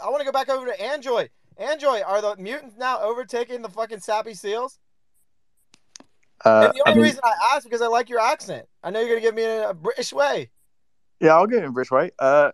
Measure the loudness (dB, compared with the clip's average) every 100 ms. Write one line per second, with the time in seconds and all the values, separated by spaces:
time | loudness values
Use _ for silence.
0 | -4 -4 -2 -2 -2 -4 -4 -8 -6 -6
1 | -4 -4 -4 _ _ -12 -8 -4 -2 -2
2 | -2 -2 -2 -6 -8 -12 -12 -8 -4 -2
3 | -4 -6 -6 -6 -6 -10 -10 -10 -10 -10
4 | -4 -4 -4 -10 -6 -6 -6 _ _ _
5 | _ _ _ _ _ _ _ _ _ -20
6 | _ _ _ 0 4 6 6 4 4 4
7 | 4 2 -2 0 0 0 -2 -4 0 -2
8 | -2 0 0 -2 -6 -12 -14 _ -8 -4
9 | -2 0 -2 -2 -2 -2 -4 -6 -6 -6
10 | -6 -2 -2 -2 -8 _ _ _ _ _
11 | _ 2 6 6 4 0 -2 -4 0 2
12 | 0 0 2 4 4